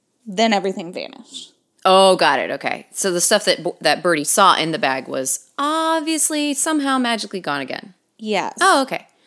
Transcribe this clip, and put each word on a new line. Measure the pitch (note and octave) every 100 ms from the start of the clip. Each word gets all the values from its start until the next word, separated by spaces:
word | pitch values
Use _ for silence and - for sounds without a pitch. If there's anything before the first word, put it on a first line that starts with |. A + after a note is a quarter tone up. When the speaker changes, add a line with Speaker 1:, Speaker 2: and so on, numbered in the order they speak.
| _ _ A3+
Speaker 1:
then | F#3 A3+
everything | G3+ F#3+ F#3+ E3+
vanished. | F3+ C#2 - - - - _ _ _ F#3+
Speaker 2:
Oh, | F#3+ G3 F#3
got | D#3+ C#3
it, | F2+
okay. | C#3 C3+ - -
So | - G3
the | F3
stuff | E3+ G#3+ G3
that, | E3+ E3+ -
that | D#3 D3
Bertie | F3 D#3+
saw | C#3+ - F#3+ D#3
in | D#3
the | D#3
bag | C#3 C3+ C3
was | C3+ C3 - _ -
obviously | C#4+ D#4+ D#4+ E4 D4+ D#4+ - D4+ D4
somehow | C#4 - D#4 C#4 C4
magically | B3 A3+ G#3 F#3+
gone | E3+ C#3+
again. | C3 - - _ _ -
Speaker 1:
Yes. | A3 G3+ C#3 -
Speaker 2:
Oh, | F#4 E4
okay. | C4 - - _